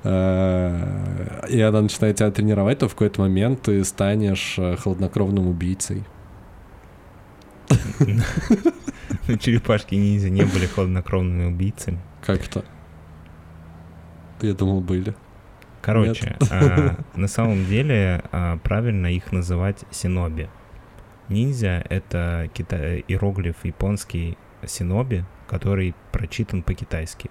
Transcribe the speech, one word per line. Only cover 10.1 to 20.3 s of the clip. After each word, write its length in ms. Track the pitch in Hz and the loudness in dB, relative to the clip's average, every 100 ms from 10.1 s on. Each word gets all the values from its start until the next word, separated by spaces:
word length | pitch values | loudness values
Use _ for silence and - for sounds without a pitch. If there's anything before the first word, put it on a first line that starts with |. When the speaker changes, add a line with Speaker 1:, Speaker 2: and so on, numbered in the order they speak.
| 101 98 | 2 2
Speaker 2:
не 140 | 95 | 4
были 220 | 101 92 92 | 4 2 0
хладнокровными 800 | - 92 92 - 95 90 87 87 | 0 0 0 0 0 0 0 0
убийцами. 540 | 87 95 - - 90 - - - | 0 -2 -2 -6 -6 -10 -8 -2
Speaker 1:
Как 180 | 98 - | -2 -2
это? 180 | 98 - - - - - - - - - - - - - - - - - - | -8 -10 -20 -20 -20 -20 -20 -20 -20 -20 -20 -20 -20 -20 -20 -20 -20 -20 -4
Я 120 | 107 | -2
думал, 280 | 95 95 95 | 2 2 2
были. 340 | 90 92 98 104 - - - - - - | 0 -2 -2 -8 -16 -20 -20 -20 -20 -8
Speaker 2:
Короче, 560 | - 110 110 113 - - | 0 4 4 0 -6 0
Speaker 1:
Нет. 100 | 113 | 2
Speaker 2:
а, 440 | 92 139 90 - 85 - - | 4 4 6 2 0 -8 -4
на 120 | 98 | -2
самом 380 | - 113 98 92 | 0 2 2 2
деле, 580 | 107 147 117 95 87 - | 2 4 4 4 0 -2
а, 260 | - 87 82 | -2 -2 -2
правильно 480 | - 101 120 101 87 | 0 0 0 0 0
их 240 | 90 - | 0 -2
называть 520 | 92 87 87 95 98 - | -2 0 0 0 -4 -10
синоби. 560 | - 90 90 87 | -6 -2 0 -2